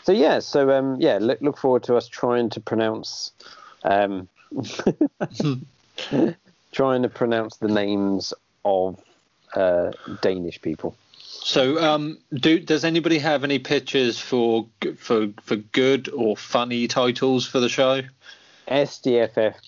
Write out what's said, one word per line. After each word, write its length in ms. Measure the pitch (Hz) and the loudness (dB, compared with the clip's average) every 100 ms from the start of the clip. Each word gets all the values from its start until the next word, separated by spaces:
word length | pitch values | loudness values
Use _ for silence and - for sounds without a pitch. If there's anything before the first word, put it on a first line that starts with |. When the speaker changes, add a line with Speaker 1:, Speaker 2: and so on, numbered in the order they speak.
Speaker 1:
So 100 | - | 0
yeah, 280 | 214 285 131 | 2 4 2
so, 300 | - 147 135 135 | 0 0 4 2
um, 200 | 135 131 | 0 0
yeah, 180 | 151 101 | 2 2
look, 180 | 113 - | 0 0
look 160 | 143 - | -2 0
forward 280 | 131 123 | 2 2
to 100 | - 120 | 2 0
us 100 | - | 0
trying 420 | - 123 120 113 | -4 0 0 0
to 100 | - | -4
pronounce, 720 | - 110 110 92 - - - - - - - - | -4 -2 0 -2 -8 -12 -12 -14 -20 -20 -20 -6
um, 440 | - 101 101 95 92 _ _ | 0 2 2 -2 -10 _ _
<laughs> 960 | - 104 - - - 294 - 156 - 156 127 - _ _ - - 143 - 165 _ _ _ | -10 -8 -4 -2 0 -2 -2 -8 -2 -2 -2 -8 _ _ -14 -4 0 0 -2 _ _ _
trying 300 | - 135 127 | 0 2 2
to 60 | 123 | 0
pronounce 480 | - 120 113 113 - | -2 0 0 -2 -4
the 120 | 107 | 0
names 680 | 104 101 101 98 95 - - _ _ | 0 0 0 0 -2 -4 -10 _ _
of, 360 | 101 95 92 87 _ _ _ _ _ | 0 0 0 -4 _ _ _ _ _
uh, 380 | - 92 87 92 - - 98 | 0 2 2 0 -6 -14 -4
Danish 400 | 98 92 85 - | -2 -2 -6 -8
people. 340 | - 78 - - _ - | -8 -6 -8 -12 _ -20
Speaker 2:
So, 640 | - - - 147 131 160 | -20 -10 -2 0 2 2
um, 360 | 156 151 151 - _ | 2 0 -2 -10 _
do, 240 | 143 156 165 | -2 2 2
does 240 | 156 151 | 2 0
anybody 340 | 165 165 165 160 | 0 0 2 0
have 220 | 151 143 | 2 0
any 140 | 139 135 | 0 -2
pitches 600 | 131 143 135 139 120 110 | 0 -2 0 0 0 -2
for 460 | - 123 117 113 113 _ | -2 0 2 0 -2 _
g-, 100 | - | -8
for, 360 | - - 113 107 104 | -6 0 0 0 -4
for 120 | - 110 | -6 -6
good 540 | 104 131 131 135 127 | -2 2 2 2 -2
or 260 | 135 110 104 | -2 -2 -2
funny 520 | - 123 123 120 117 | -2 -2 0 -2 -2
titles 580 | 135 123 120 135 127 - | 0 0 2 0 0 0
for 140 | 131 | 0
the 80 | 120 | 0
show? 320 | 143 131 135 131 _ - - _ _ - | 2 2 0 -4 _ -20 -20 _ _ -4
Speaker 1:
S 300 | 139 143 - | 0 -2 -2
D 200 | 135 120 | 0 2
F 180 | 110 - | 2 2
F 160 | 107 - | 0 -2